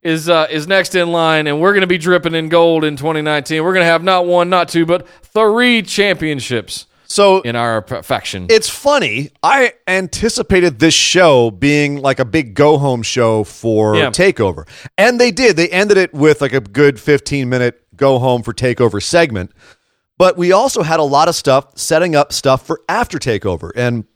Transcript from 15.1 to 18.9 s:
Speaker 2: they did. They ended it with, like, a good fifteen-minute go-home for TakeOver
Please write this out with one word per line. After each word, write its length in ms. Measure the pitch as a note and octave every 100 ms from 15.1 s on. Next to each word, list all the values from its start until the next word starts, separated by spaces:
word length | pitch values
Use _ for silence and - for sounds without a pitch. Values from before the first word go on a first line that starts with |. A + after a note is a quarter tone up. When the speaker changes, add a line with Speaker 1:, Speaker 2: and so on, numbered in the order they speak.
| B3
Speaker 2:
they 120 | B3
did. 240 | F3+ B3+ D#3+
They 140 | E3+
ended 280 | F3+ G#3 G3
it 160 | F3+
with, 260 | D3 D3+ C#3+
like, 140 | C#3
a 80 | C3
good 380 | G2+ G#2 D3 A#2+
fifteen-minute 840 | - C#3+ - C#3+ B2+ B2+ B2 - _ _
go-home 480 | C#3 C3 C3 B2
for 100 | A#2
TakeOver 480 | A2 B2+ A#2 A#2+